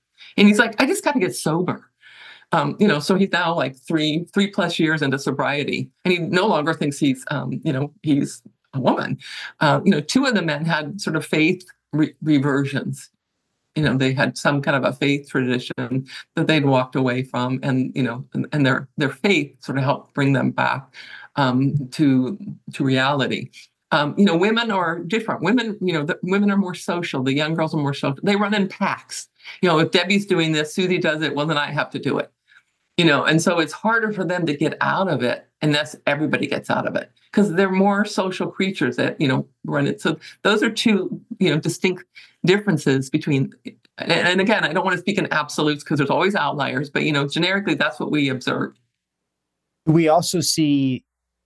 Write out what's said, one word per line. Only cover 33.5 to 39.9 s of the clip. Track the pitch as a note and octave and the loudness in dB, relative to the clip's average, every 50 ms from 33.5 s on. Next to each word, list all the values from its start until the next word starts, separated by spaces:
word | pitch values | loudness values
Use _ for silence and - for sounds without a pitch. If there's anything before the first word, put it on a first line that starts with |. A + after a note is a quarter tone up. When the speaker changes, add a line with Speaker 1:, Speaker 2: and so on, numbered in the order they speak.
| F3 E3+ | 2 2
Speaker 1:
it's | D#3+ D3+ | 0 -2
harder | - - - A3 A3+ A3+ A3+ G#3+ | -4 -4 -2 0 0 0 0 -2
for | - F#3+ | -2 -4
them | F3+ D#3+ F3+ F3 E3 | -4 -2 -2 -2 -2
to | D3 D3 | -2 -2
get | C#3+ D#3 C#3+ - - | 0 -2 -2 -2 -2
out | - C#3 C#3+ E3+ G3 F#3 | -2 -2 0 0 0 0
of | D3+ A#2+ B2 | 0 0 -2
it | A#2 - - - _ _ _ | -2 -2 -4 -10 _ _ _
unless | D#3 D3+ D3 D3 D3+ D3 - - _ | 0 0 2 0 -2 -4 -8 -6 _
everybody | C#3+ C#3+ C#3+ D#3 B2+ - - C#3 | -2 0 0 0 -2 0 -2 -2
gets | C#3 - - - - | -4 -4 -6 -4 -4
out | A2+ A#2+ - | -4 -2 -2
of | - - | -4 -4
it, | - - - _ _ _ _ | -6 -8 -8 _ _ _ _
'cause | - G#3 G3 E3+ | 2 2 2 4
they're | D#3+ F#3 G3 F#3+ | 2 2 2 2
more | F#3+ F#3+ G3 G3+ G3+ G3+ G#3 | 4 2 4 4 2 2 -2
social | G#3 - - F#3 F#3 F#3 - F#3 | -2 -2 -2 -2 -2 -4 -4 -6
creatures | E3 - - F#3+ F#3+ F#3+ - D3+ B2 B2 | -6 -4 -4 -4 -4 -2 -2 -2 -2 0
that, | - - - - - | -2 -2 -4 -2 -2
you | E3 | 0
know, | C3 C3 C#3 C#3 - _ _ - | 0 0 0 -2 -6 _ _ -8
run | D#3 D3+ C#3+ C#3 | -4 -2 0 0
it. | C#3 | 0